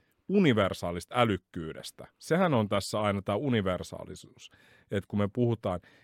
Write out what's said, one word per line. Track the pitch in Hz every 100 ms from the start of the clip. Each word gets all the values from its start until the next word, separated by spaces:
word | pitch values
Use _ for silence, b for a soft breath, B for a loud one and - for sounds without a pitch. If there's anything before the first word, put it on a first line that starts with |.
| _ _ -
universaalista | 196 170 107 95 92 87 87 - 123
älykkyydestä. | 117 95 _ 90 80 - - - - _
Sehän | - 160 180
on | 127 101
tässä | 104 - 107
aina | 104 101
tää | 95 104
universaalisuus. | 143 117 95 90 82 87 - - - - - b b b b
Et | 101 -
kun | 104
me | 101
puhutaan, | 123 120 117 104 90 b b